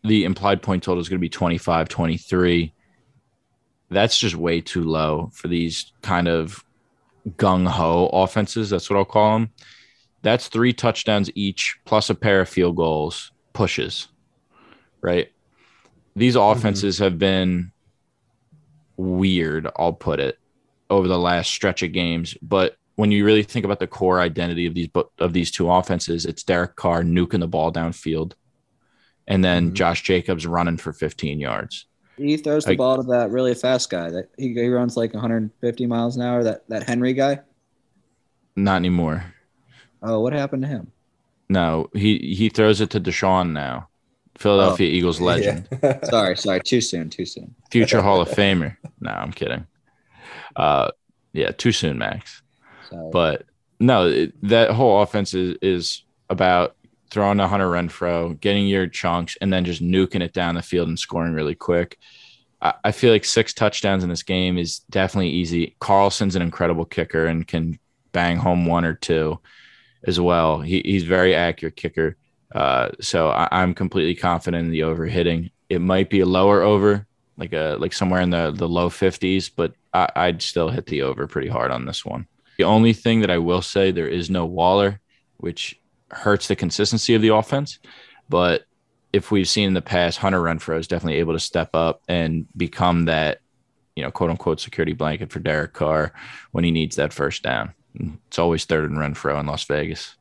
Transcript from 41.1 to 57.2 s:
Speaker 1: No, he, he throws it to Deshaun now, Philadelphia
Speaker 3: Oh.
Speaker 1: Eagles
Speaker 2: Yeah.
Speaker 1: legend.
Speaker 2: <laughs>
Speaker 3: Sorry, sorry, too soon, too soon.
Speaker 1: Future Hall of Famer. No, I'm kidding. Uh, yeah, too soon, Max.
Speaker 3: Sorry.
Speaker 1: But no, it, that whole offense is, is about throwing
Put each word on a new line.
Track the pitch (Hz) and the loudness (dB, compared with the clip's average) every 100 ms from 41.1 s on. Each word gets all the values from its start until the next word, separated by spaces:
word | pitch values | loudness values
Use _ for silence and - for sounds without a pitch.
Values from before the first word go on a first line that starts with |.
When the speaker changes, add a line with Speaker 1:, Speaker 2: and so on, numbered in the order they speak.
| _ _ _ _ | _ _ _ _
Speaker 1:
No, | 98 82 80 - | 0 2 0 -2
he, | 104 107 104 69 92 | 0 2 2 -2 0
he | 110 | 0
throws | - 107 101 | 4 4 4
it | 104 | 2
to | 107 | -2
Deshaun | 90 - 95 92 87 | -2 -2 2 2 0
now, | 76 69 62 - _ _ _ _ - | -4 -6 -8 -12 _ _ _ _ -2
Philadelphia | 104 98 95 90 87 | 2 6 4 4 2
Speaker 3:
Oh. | |
Speaker 1:
Eagles | 87 87 82 | 2 0 0
Speaker 2:
Yeah. | 87 | 0
Speaker 1:
legend. | 85 101 92 - 127 143 | 2 0 -4 -8 -2 0
Speaker 2:
<laughs> | 131 | 0
Speaker 3:
Sorry, | - 117 95 90 | 0 0 0 -2
sorry, | 101 92 | -2 -2
too | - 123 | 0 0
soon, | - 87 80 | 0 -6 -8
too | - 90 | -10 -12
soon. | - - - _ | -12 -20 -20 _
Speaker 1:
Future | 123 110 117 | 2 4 4
Hall | 98 98 | 4 2
of | 85 | 2
Famer. | - 101 92 73 - - _ | 2 2 2 -2 -8 -20 _
No, | - | -10
I'm | 50 50 | -8 -10
kidding. | - - - 80 _ _ _ _ _ - - - - | -8 -6 -6 -10 _ _ _ _ _ -20 -18 -14 0
Uh, | 76 69 52 - _ _ _ | 2 2 0 -4 _ _ _
yeah, | 76 50 | -4 -4
too | - 120 | 0 0
soon, | - 82 64 | 0 -2 -2
Max. | 53 107 - - _ _ _ - - | -4 -6 -12 -20 _ _ _ -20 -18
Speaker 3:
Sorry. | 85 80 | -14 -2
Speaker 1:
But | 87 82 - - _ _ _ | 2 2 0 -8 _ _ _
no, | 120 120 107 | 4 6 4
it, | 67 82 - 101 | 2 0 -4 2
that | 113 117 | 4 6
whole | 110 127 101 | 4 4 4
offense | 101 107 95 | 2 0 -2
is, | 95 90 - | -2 -2 0
is | 95 90 85 - _ _ _ | 0 0 -2 -8 _ _ _
about | 95 92 90 87 _ _ _ _ | 2 4 4 2 _ _ _ _
throwing | 107 | 0